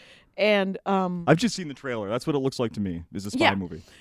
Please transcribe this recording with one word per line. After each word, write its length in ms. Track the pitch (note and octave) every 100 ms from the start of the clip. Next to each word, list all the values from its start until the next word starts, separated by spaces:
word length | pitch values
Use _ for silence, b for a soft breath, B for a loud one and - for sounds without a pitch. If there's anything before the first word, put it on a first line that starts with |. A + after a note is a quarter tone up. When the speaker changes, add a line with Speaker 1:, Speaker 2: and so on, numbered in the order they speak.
| b b b -
Speaker 1:
And, 420 | G#3 G3+ F#3+ F#3+ -
um, 380 | G3 F#3 F3 F3
Speaker 2:
I've 100 | E3+
just 180 | A#3
seen 140 | - D#3+
the 60 |
trailer. 340 | C3 C3+ A#2 G2
That's 180 | A#2+ -
what 80 |
it 40 | C#3+
looks 200 | C3+ -
like 140 | A#2
to 60 | -
me, 240 | G2 E2+ E2+
is 140 | G2 G2
a 40 |
spy 140 | - D#4+
Speaker 1:
Yeah. 80 | G2
Speaker 2:
movie. 260 | E2+ D#2+ - b